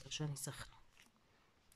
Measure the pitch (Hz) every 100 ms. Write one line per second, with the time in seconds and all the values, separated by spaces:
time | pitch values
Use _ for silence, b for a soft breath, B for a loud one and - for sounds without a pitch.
0 | - - 151 139 - - - - - -
1 | - - b b b - -